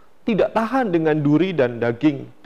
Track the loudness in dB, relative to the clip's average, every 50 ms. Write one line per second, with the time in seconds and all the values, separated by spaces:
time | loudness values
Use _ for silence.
0 | -20 -20 -20 -10 -6 -4 2 4 4 4 4 2 -4 -2 -2 -2 -2 0 0 0
1 | 0 0 0 0 2 2 2 2 0 0 -2 -2 -2 -2 -2 -4 -4 -4 -2 0
2 | 0 0 0 -2 -8 -16 -16 -14 -14